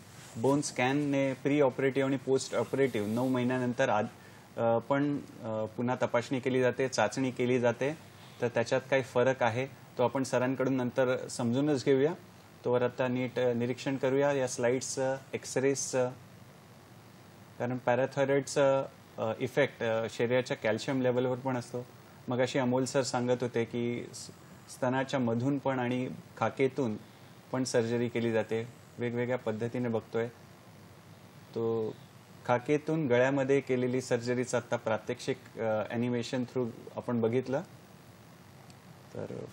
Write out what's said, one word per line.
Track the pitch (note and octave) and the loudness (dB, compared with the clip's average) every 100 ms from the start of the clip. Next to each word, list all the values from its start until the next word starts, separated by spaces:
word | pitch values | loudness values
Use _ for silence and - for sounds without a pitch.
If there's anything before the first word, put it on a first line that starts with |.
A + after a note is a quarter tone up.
| - - - - | -16 -20 -14 -2
बोन | A#2+ C#3+ | 2 2
स्कॅनने | D3 - B2+ C#3+ D3 C#3 C3+ | 0 0 2 2 2 0 0
प्री | C3 C#3+ C#3+ | 0 0 4
ऑपरेटिव्ह | C3+ A#2+ C3+ C3 C3+ | 4 2 0 2 0
आणि | C3+ | 0
पोस्ट | - C3+ - | 2 0 0
ऑपरेटिव्ह | G2+ A2+ C3+ C3+ A#2+ G#2 | -2 0 2 2 2 0
नऊ | A2+ C3 | 0 0
महिन्यानंतर | C3 B2 B2+ B2 B2 C3 | 2 0 0 0 0 2
आद-, | A#2 A#2+ - - - - - | 2 0 -6 -20 -20 -12 -2
अ, | A#2 A#2 | 2 2
पण, | - C#3 C#3+ C#3+ - - | 2 0 0 -2 -6 -12
अ, | A2+ A2 | -8 -4
पुन्हा | A2 - B2 B2 | -4 -2 -2 0
तपासणी | A#2 A#2+ A#2 C3 | 2 0 0 -2
केली | C3 B2+ | 0 2
जाते, | B2+ A#2+ C3 | 2 2 0
चाचणी | - G#2+ - C3 | 2 2 2 -2
केली | B2+ B2 B2+ | 0 0 2
जाते, | A#2+ A#2 C3+ D#3+ - - - - | 2 2 -2 -4 -12 -20 -20 -4
तर | A#2+ | -2
त्याच्यात | A#2+ A#2 C3 - | 0 0 0 2
काही | C3+ | 0
फरक | B2+ B2+ B2 C3 | 2 2 2 2
आहे | A#2+ A2+ C3+ | 0 0 -4
तो | - - - | -8 -10 0
आपण | A#2+ C3+ | 0 0
सरांकडून | B2+ B2 B2+ C3 C3 | 0 0 2 0 0
नंतर | C3 B2 A#2 C3 B2+ - | 0 -2 0 2 0 -4
समजूनच | - A#2+ B2 D3 C#3 | -4 0 2 2 2
घेऊया. | C#3+ C3+ C#3+ F#3 - - - - | 4 4 4 0 -12 -20 -20 -8
तोवर | - B2 | 0 2
आता | B2 A#2+ B2+ | 2 0 -2
नीट, | B2 B2+ B2 | 0 -2 0
अ, | B2 | 0
निरीक्षण | A#2+ A#2+ B2 - C3+ | 0 -2 -2 -4 0
करूया | C3+ C3+ C#3+ | 2 2 2
या | C#3 B2+ | 2 0
स्लाइड्सचं, | - A#2+ C3 - - C3 C3+ - | 0 0 0 -2 -2 -2 -2 -6
एक्सरेजचं, | A#2 - - C3+ C3+ - C3 B2+ B2+ - - - - - - - - - - - - - - | -10 -4 0 0 0 -2 0 0 -4 -18 -20 -20 -20 -20 -20 -20 -20 -20 -20 -20 -20 -16 -8
कारण | A#2+ B2+ | -6 -2
पॅराथायरॉइडचं, | - B2 C3+ C#3 C3+ C#3 C3+ - C#3 C3+ C3+ - - - | 2 2 2 0 2 2 0 2 4 4 0 -8 -16 -6
अ, | A2+ A2 | -4 -2
इफेक्ट, | B2+ - C3+ - | -2 2 0 0
अ, | A2+ A2+ A2+ | -2 0 -2
शरीराच्या | - A#2+ B2+ A#2+ C#3 | -2 0 2 0 -2
कॅल्शियम | A2+ A2 - C3+ | 0 0 0 0
लेवलवर | B2+ B2 B2+ B2+ | 0 2 0 -2
पण | C3 B2+ | -2 -4
असतो. | A#2+ B2 B2 - - - - | -4 -8 -10 -16 -20 -14 -4
मगाशी | B2 B2+ D3 | 0 0 2
अमोल | B2 B2+ | 2 2
सर | C3 C#3 | 2 0
सांगत | B2+ B2+ B2 B2 | 0 0 0 0
होते | B2 A#2+ | 0 -2
की | A#2 A#2+ A#2+ A#2+ - | -2 -2 -4 -4 -8
स-, | - - - - - - | -12 -16 -18 -20 -20 -20
स्तनाच्या | - B2+ C3 C3 C#3 | -4 0 0 0 0
मधून | A#2+ A#2 B2+ C#3+ | 0 0 0 0
पण | C3+ C3 | 0 0
आणि | B2 B2+ B2+ - - - | 0 -2 -4 -8 -12 -2
खाकेतून | A2+ - C3 - B2+ G#2+ - - - - - | -2 2 0 2 -2 -4 -10 -20 -20 -20 -8
पण | C3 | -4
सर्जरी | C3 B2+ A2+ A#2 A#2+ | 0 2 2 2 0
केली | A#2 A#2 | 0 0
जाते, | A2 G#2+ A2+ A#2+ - - - | 2 0 -2 -4 -12 -18 -6
वेगवेगळ्या | A#2+ A#2+ A#2+ B2 | -4 -2 -2 -2
पद्धतीने | - A2 A#2 B2+ B2 | -2 -2 -2 -2 -2
बघतोय | A2+ - A2+ A#2 - - - - - - - - - - - - | -2 -2 -4 -4 -6 -20 -20 -20 -20 -20 -20 -20 -20 -20 -20 -12
तो | A#2 A2+ A2+ A2 - - - - - - | -4 -2 0 -2 -8 -16 -20 -20 -8 0
शाखेतून | - - D3 D3 D#3+ D3 | 2 2 0 2 0 4
गळ्यामध्ये | A#2+ B2+ C#3 C3+ C#3 | 4 4 4 4 2
केलेली | C3 B2+ B2 B2+ | 2 0 0 -2
सर्जरीचं | B2 B2 A#2+ B2 B2 A#2+ | 0 -2 0 -2 0 -2
आता | A2+ A#2 | 0 -2
प्रात्यक्षिक, | - G#2+ - B2+ - B2+ - - | 0 -2 -2 -6 -4 -6 -6 -4
अ, | A2+ A2 - | 0 0 -2
animation | A#2 B2 B2 A#2 C3 | -2 0 -2 -2 -4
through | A#2+ C3 A#2+ A2+ - - | -4 -2 -4 -6 -14 -10
आपण | G#2+ A#2+ | -4 0
बघितलं. | A2+ B2 C3 C3 F#3+ - - - - - - - - - - - - - - | 2 0 0 -4 -4 -14 -20 -20 -20 -20 -20 -20 -20 -20 -20 -20 -20 -20 -16
तर | - G#2+ B2 - | -12 -10 -10 -12